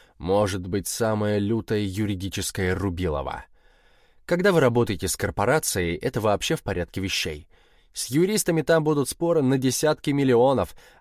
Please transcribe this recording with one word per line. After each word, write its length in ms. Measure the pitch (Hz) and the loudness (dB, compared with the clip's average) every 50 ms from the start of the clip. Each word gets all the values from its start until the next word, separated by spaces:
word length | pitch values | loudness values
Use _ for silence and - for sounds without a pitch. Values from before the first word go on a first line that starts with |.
| - _ _ | -20 _ _
может 500 | - - 87 95 101 107 98 101 98 87 | -8 -2 0 2 2 2 2 0 -4 -6
быть 220 | 92 92 101 87 - | -4 -4 -4 -4 -6
самое 500 | - - 113 110 110 107 107 104 104 104 | -4 -2 -2 0 0 0 0 0 0 0
лютое 420 | 101 101 117 113 101 - 110 107 | 0 0 0 -2 -2 -2 -2 -2
юридическое 920 | 104 98 92 104 110 101 101 90 95 95 - - 92 - - - 95 90 92 | -2 -2 -2 -2 -2 -2 -2 -4 -6 -6 -6 -6 -6 -6 -4 -2 0 0 0
рубилово. 720 | 87 95 101 87 85 92 85 73 69 67 65 - - - - _ - _ _ _ _ _ _ _ _ _ _ _ _ _ | 0 -2 -2 -2 -2 -2 -2 -2 -2 -4 -6 -8 -10 -12 -16 _ -20 _ _ _ _ _ _ _ _ _ _ _ _ _
Когда 280 | - 175 175 180 202 185 | -2 -2 2 2 4 4
вы 80 | 165 | 4
работаете 460 | 135 123 117 120 117 - 104 87 - | 4 4 4 2 2 0 0 -4 -4
с 100 | 90 - | -4 -4
корпорацией, 800 | - - 95 80 - 101 110 135 156 - - - 101 87 85 85 | -2 -4 -4 -2 0 2 2 2 2 2 0 -2 0 0 0 -2
это 260 | - - 135 - 123 104 | -2 -4 -4 -2 -2 0
вообще 340 | 107 101 95 - - - | 0 0 0 0 -2 -4
в 60 | - - | -4 -4
порядке 400 | - 98 87 85 - - 101 92 | -4 -4 -4 -6 -6 -6 -6 -6
вещей. 440 | 95 - - - 87 78 76 - - _ _ _ _ _ _ _ _ - | -4 -4 -4 -4 -6 -8 -10 -14 -20 _ _ _ _ _ _ _ _ -12
С 140 | - - | -10 -6
юристами 560 | - 123 147 175 190 214 202 - - 170 160 147 | -2 0 2 2 2 2 0 0 0 0 0 2
там 200 | - 165 165 151 | 2 2 4 4
будут 280 | 151 156 147 135 - | 2 2 0 0 -2
споры 320 | - - 170 170 170 165 139 | -4 -2 -2 0 2 2 2
на 160 | 127 135 139 | 2 2 2
десятки 520 | 127 131 120 - - 151 151 - - - | 2 0 0 0 2 0 0 0 -2 -2
миллионов, 640 | 139 143 139 135 123 117 123 135 139 117 90 - - - - - - _ | 0 2 2 4 6 6 6 4 4 2 0 -2 -6 -12 -20 -20 -20 _